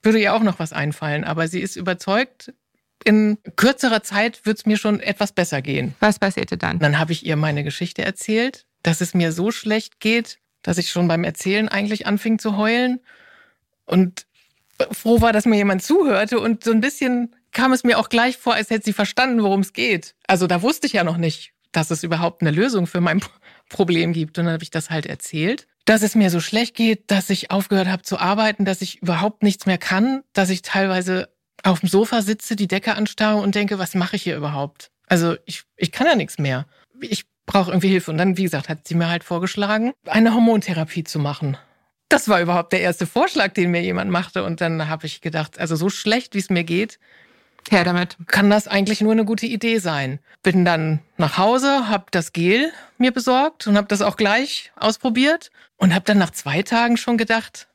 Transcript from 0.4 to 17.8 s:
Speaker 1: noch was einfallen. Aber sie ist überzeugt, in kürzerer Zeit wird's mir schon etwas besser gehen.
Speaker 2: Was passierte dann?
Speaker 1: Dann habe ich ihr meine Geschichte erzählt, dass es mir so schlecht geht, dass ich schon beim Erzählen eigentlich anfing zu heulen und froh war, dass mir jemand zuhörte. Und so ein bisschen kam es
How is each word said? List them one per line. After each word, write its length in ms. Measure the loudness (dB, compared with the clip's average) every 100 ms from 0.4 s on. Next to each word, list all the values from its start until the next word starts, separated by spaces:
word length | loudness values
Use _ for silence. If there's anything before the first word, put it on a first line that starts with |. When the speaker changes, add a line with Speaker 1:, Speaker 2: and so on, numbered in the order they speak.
Speaker 1:
noch 160 | 2 0
was 160 | -6
einfallen. 500 | -4 -4 -4 -4 -4
Aber 240 | -4 -2 -2
sie 120 | -4
ist 160 | -6 -6
überzeugt, 760 | -4 -4 0 0 -2 _ -20 -20 _ _ _ _
in 340 | 4 4 4 0 -6 2
kürzerer 460 | 2 2 0 0
Zeit 420 | -2 -2 -2 -2
wird's 220 | -4 -2 0
mir 100 | 0
schon 240 | 0 -2
etwas 320 | -2 -4 -2
besser 300 | -2 -2 -2
gehen. 320 | -4 -4 -4 0
Speaker 2:
Was 180 | 0 2
passierte 400 | -2 -2 -6 -4
dann? 220 | -2 0
Speaker 1:
Dann 180 | 2 2
habe 140 | 0
ich 120 | -4
ihr 120 | -2 -2
meine 280 | 0 -2
Geschichte 400 | -6 -6 -8 -6
erzählt, 600 | -6 -6 -4 -2 -2 -6 _ _
dass 200 | -2 0
es 100 | 0
mir 180 | 0 0
so 180 | 0 -4
schlecht 500 | -4 -2 -4 -4 _
geht, 380 | -2 -2 -2 -14 _ _
dass 160 | -4 -2
ich 120 | -2
schon 160 | 0 0
beim 160 | 0
Erzählen 460 | -2 -4 -2 -2 0
eigentlich 380 | -2 -4 -4 -2
anfing 320 | -2 0 -2
zu 180 | -2 -2
heulen 440 | 0 0 0 -4 _ -20 -20 -20 _ _ _ _ _
und 400 | 2 2 0 -20 _ _ _ _ _ -6
froh 280 | -2 2 6
war, 120 | 6
dass 120 | 4 4
mir 100 | 4
jemand 260 | 2 0
zuhörte. 580 | 2 2 4 2 2 0
Und 240 | 0 -2
so 80 | 2
ein 80 | 2
bisschen 540 | 2 0 -2 0 -4 _ _
kam 200 | 0 2
es 120 | 2